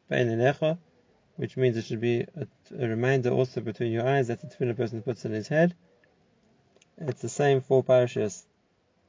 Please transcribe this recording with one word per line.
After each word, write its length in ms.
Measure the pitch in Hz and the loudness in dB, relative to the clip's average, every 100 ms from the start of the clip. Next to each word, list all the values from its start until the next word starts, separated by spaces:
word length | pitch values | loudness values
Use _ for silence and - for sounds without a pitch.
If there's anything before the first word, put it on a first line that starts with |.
| - | -4
bein 180 | 135 123 | 0 2
einecha," 500 | 113 127 143 156 170 _ _ _ _ _ - | 2 2 2 0 -2 _ _ _ _ _ -10
which 180 | 120 131 | -6 0
means 220 | 127 113 | 0 0
it 80 | 107 | -4
should 160 | 117 | -4
be 240 | 117 120 - 156 | 0 -2 -4 -10
a, 120 | 123 _ - - | -12 _ -16 -6
a 100 | 117 | -4
reminder 420 | 110 123 135 123 | 0 2 2 2
also 300 | 127 127 127 | 0 0 -4
between 300 | 113 101 120 | -8 -4 -2
your 160 | 113 123 | -2 0
eyes 200 | 139 120 | 0 0
that 140 | 113 | -4
the 60 | 131 | -10
tefillin 240 | - 127 | -4 -4
a 20 | 117 | -2
person 260 | 113 113 | -4 -4
puts 240 | 120 113 113 | -6 -6 -6
on 60 | |
his 160 | 110 104 | -6 -2
head. 260 | 147 175 175 _ _ _ _ _ _ _ _ _ _ _ - | 2 2 0 _ _ _ _ _ _ _ _ _ _ _ -10
It's 240 | 151 - | -8 -6
the 80 | 117 | -6
same 320 | - 143 135 | 0 2 2
four 220 | - 135 | 2 2
parashas 600 | 127 127 120 113 107 - - _ _ _ _ _ | 6 4 4 0 -4 -6 -20 _ _ _ _ _